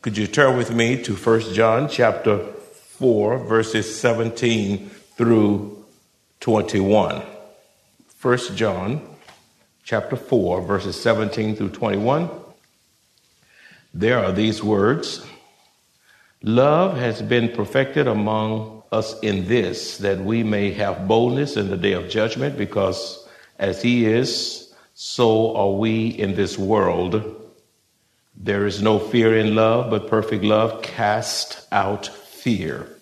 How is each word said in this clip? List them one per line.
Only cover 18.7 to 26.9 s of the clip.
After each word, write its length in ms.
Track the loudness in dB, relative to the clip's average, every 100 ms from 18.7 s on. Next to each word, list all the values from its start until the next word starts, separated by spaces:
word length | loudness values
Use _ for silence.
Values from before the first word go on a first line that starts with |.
| -16 -4
us 260 | -4 -4 -6
in 260 | -2 -2 0
this, 520 | 0 0 -4 -10 -6
that 200 | -2 -2
we 240 | -2 -2
may 260 | 0 0 -2
have 340 | -2 -4 -2 0
boldness 480 | 2 2 0 -2 -2
in 140 | -4
the 80 | -2
day 160 | 0
of 160 | -2 -4
judgment, 480 | -2 -2 -2 -6 -4
because 680 | -4 -2 -2 -4 -10 -14 -20 -20 -20 _
as 240 | -6 -2
he 240 | 0 2 2
is, 680 | 2 0 -4 -6 -10 -16 _ _
so 640 | -16 -12 2 4 4 2 2
are 160 | 0
we 360 | 2 0 0 -2
in 280 | -2 -2 0
this 240 | -2 -2
world. 640 | 0 2 2